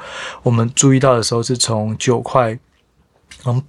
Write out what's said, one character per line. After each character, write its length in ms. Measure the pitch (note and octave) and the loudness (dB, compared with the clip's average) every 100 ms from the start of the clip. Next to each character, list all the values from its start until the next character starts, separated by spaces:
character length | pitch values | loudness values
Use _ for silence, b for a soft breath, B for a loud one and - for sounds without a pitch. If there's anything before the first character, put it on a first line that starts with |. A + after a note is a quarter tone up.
| B B B B | B B B B
我 80 | - | 0
们 200 | A#2 A#2 | 0 0
注 200 | - C#3 | 2 4
意 40 | C3+ | 4
到 160 | C3+ | 4
的 80 | A#2+ | 2
时 120 | G#2+ | 0
候 80 | A#2 | -2
是 160 | A2+ B2 | -2 -2
从 360 | - A2 G#2+ G#2+ | -2 -2 -4 -4
九 220 | - A#2 | 0 0
块 380 | A#2 C3 A#2 A#2 _ _ _ _ _ _ _ - | 0 0 0 -4 _ _ _ _ _ _ _ -10
好 100 | B2+ | -4
像 80 | B2 | -2